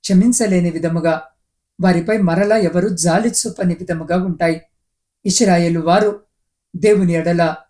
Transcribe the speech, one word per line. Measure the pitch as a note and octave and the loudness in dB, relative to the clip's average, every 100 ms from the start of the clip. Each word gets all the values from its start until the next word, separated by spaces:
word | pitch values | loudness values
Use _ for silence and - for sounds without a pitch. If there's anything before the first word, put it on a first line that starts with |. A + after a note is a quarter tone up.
క్షమించలేని | - F#3+ A#3 A#3+ A3 F#3 F3 | 2 2 4 2 2 0 0
విధముగా | E3 E3 E3 E3 D#3+ - _ _ _ _ _ | -2 -4 -2 -2 -2 -6 _ _ _ _ _
వారిపై | F#3 F3 E3+ G#3+ | 0 0 0 0
మరలా | F#3 E3 G3+ A3 | 0 0 2 2
ఎవరు | F3+ F3 G3+ | 2 0 -2
జాలి | F3 E3+ E3+ A3+ | -2 0 0 0
చూపని | - A3+ - F#3 | -4 -8 -4 -4
విధముగా | E3+ F3+ E3 D#3 F3 | -4 -6 -8 -4 -4
ఉంటాయి. | F#3 D#3+ E3+ E3 _ _ _ _ _ _ G3 | -2 -2 -2 -2 _ _ _ _ _ _ -4
ఇశ్రాయేలు | F3+ G#3+ F3 E3+ E3+ | 0 2 2 2 0
వారు | D#3+ F#3 G#3+ G#3 _ _ _ _ _ - | 2 2 2 -4 _ _ _ _ _ -2
దేవుని | G#3 G#3 F3+ | 2 4 2
ఎడల | E3 E3 E3+ E3 - _ | 0 0 0 0 -2 _